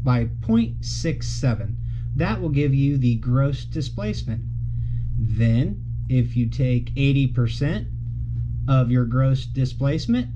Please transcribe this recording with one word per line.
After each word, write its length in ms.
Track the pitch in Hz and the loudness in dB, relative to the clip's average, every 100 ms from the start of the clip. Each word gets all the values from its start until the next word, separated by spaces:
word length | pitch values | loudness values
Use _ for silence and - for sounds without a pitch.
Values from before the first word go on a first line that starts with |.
by 220 | 127 123 233 - | 2 2 0 -2
point 420 | - 226 226 - | 2 2 2 -2
six 440 | - - 165 151 - | -4 -2 -2 -2 -4
seven. 500 | - 131 104 98 - - - - 120 | -2 0 0 -2 -4 -4 -4 -4 -2
That 260 | 175 208 | -2 0
will 80 | 170 | 0
give 240 | 143 147 | 2 2
you 240 | 139 139 139 | 2 2 2
the 180 | 123 113 | 2 0
gross 480 | 127 127 139 139 | 2 2 2 0
displacement. 800 | - 160 139 - 208 - - - - - - - - - - 117 | -4 -6 -4 -4 -4 -4 -4 -4 -4 -4 -4 -4 -2 -2 -2 0
Then, 680 | 113 107 113 117 160 202 - - - | 0 2 4 4 2 -2 -6 -6 0
if 260 | 127 117 120 | 2 2 2
you 120 | 113 | 0
take 440 | 113 127 123 - 135 | 0 2 2 0 0
eighty 300 | 139 139 131 | 2 4 2
percent 600 | 127 117 - 143 214 - - - - - - - - - | 2 0 0 -2 -2 -4 -6 -6 -6 -4 -4 -4 -4 2
of 240 | 131 120 | 4 4
your 140 | 127 117 | 2 2
gross 400 | 123 135 135 - | 2 2 2 0
displacement 840 | 135 123 - 139 156 - 240 247 | -2 -2 0 0 0 0 0 0